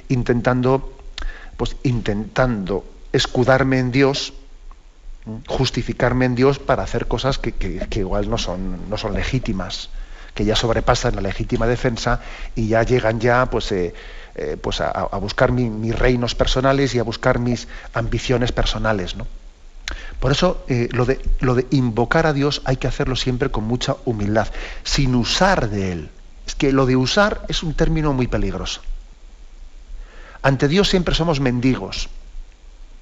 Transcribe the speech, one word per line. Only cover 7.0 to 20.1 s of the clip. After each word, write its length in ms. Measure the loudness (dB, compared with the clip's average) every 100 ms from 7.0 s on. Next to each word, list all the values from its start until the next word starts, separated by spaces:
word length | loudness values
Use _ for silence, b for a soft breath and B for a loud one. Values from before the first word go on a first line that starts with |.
| -2
cosas 320 | -2 0 -2
que, 140 | -2
que, 260 | -2 -4 -4 -4
que 100 | -2
igual 280 | 0 0 0
no 80 | -2
son, 520 | -2 -4 -4 -6 -4
no 60 | -4
son 180 | -2 -2
legítimas, 720 | 0 0 0 -2 -4 -8 -8 B B B B -2
que 100 | 0
ya 100 | 2
sobrepasan 600 | 2 2 2 2 2 0
la 60 |
legítima 440 | -2 -4 -2 0 2
defensa 560 | 2 0 0 0 -2 B B B -4
y 120 | 2
ya 160 | 4
llegan 360 | 4 4 2 2
ya, 300 | 4 4 2
pues, 220 | 0 -2
eh, 240 | -2 -2 B B B B -8
eh, 160 | -6 -4
pues 200 | -4 -2
a, 80 | -2
a 260 | -2 -4 -4
buscar 340 | -4 2 2
mi, 160 | 2 0
mis 300 | -2 -2 2
reinos 380 | 2 2 0 0
personales 580 | 2 4 4 4 2
y 60 | 0
a 40 |
buscar 360 | -2 0 2 2
mis 280 | 2 -2 -6 B B
ambiciones 580 | -4 -2 -2 0 0 2
personales, 640 | 2 0 0 0 0 -2 -6
¿no? 100 | -8 -10 -16 -20 -20 -16 -12 B B